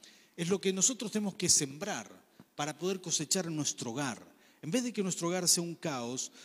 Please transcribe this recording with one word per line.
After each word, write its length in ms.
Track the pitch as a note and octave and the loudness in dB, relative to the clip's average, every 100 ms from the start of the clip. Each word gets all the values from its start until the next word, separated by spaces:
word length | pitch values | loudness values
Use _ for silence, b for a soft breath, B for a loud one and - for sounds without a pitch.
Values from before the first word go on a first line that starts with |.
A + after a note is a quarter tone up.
| B B B - | B B B -4
es 140 | E3+ | 0
lo 100 | F#3+ | 2
que 140 | F#3+ | 2
nosotros 380 | F#3+ F#3 B3+ A3 | 4 2 2 -2
tenemos 240 | G#3+ G#3 - | -2 -2 2
que 140 | F3 | 4
sembrar 600 | - C#3 C#3+ G3+ D3 G#2 G2 _ B - - | 6 4 -4 -6 -6 -8 -14 _ B -12 -4
para 220 | D3 C#3 | -4 -2
poder 240 | F3+ F#3+ | -2 -2
cosechar 440 | F3 - D3+ F#3+ E3+ | 0 0 2 0 0
en 100 | D#3 | 0
nuestro 360 | C#3+ - A#2+ | -2 -2 -4
hogar. 420 | A#2+ C#3+ G2+ - b b b | -2 -2 -4 -10 b b b
En 80 | D3 | -2
vez 120 | A3+ | 0
de 100 | B3 | 0
que 100 | G#3+ | 0
nuestro 240 | F#3+ - E3+ | -2 0 0
hogar 200 | F#3 F3 | 2 4
sea 140 | - | 4
un 140 | E3+ E3 | 2 -4
caos 560 | E3 C3 A#2+ B2+ - B | -4 -4 -2 -4 -6 B